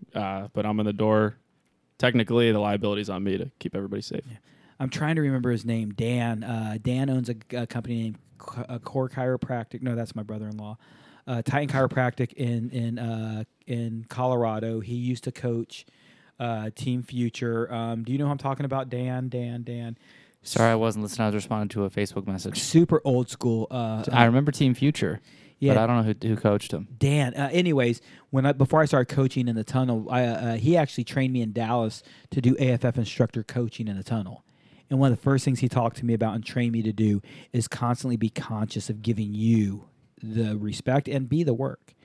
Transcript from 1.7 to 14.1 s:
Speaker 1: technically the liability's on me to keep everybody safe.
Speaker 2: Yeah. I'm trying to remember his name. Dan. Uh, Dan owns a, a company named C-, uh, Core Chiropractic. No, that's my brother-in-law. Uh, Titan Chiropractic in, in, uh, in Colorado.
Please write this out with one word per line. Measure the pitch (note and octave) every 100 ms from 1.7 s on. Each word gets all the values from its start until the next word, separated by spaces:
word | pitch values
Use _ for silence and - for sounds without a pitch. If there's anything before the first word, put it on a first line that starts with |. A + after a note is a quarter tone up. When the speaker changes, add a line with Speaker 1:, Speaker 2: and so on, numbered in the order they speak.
| _ _ -
Speaker 1:
technically | B2+ C3 G#2+ A#2+ A#2
the | G#2+
liability's | G#2 G2+ G#2 G2+ G#2
on | F#2
me | G2 F#2+
to | C3+ -
keep | - -
everybody | G2 G2+
safe. | - - -
Speaker 2:
Yeah. | A2 _ _ _ -
I'm | C3
trying | - D3+ D#3+
to |
remember | C#3+ C3 B2
his | A#2 G#2+
name. | A2+ G#2+
Dan. | G2 A2+ B2 A#2 A2+
Uh, | A2 A#2 A2 G#2+
Dan | A2+ B2+ C#3
owns | C3 A#2+
a, | A2+ - A#2+
a | A#2
company | A#2+ A2+ A#2
named | A2+ A2 _ -
C-, | - A#2+ B2
uh, | B2
Core | - C#3 C3
Chiropractic. | - B2+ B2+ - A#2+ A2+ B2
No, | B2+ A#2
that's | A2+ -
my |
brother-in-law. | G#2 G#2+ G#2+ G#2+ G#2 A2 _ - - - -
Uh, | A#2+
Titan | A2+ C3+ D3
Chiropractic | C3+ B2+ - B2 - B2
in, | - B2 A#2+ A2+
in, | C3 A#2 A2+
uh, | A#2 A2+ A2 A2 A2+ _ -
in | A#2+ A#2 A2+
Colorado. | A2+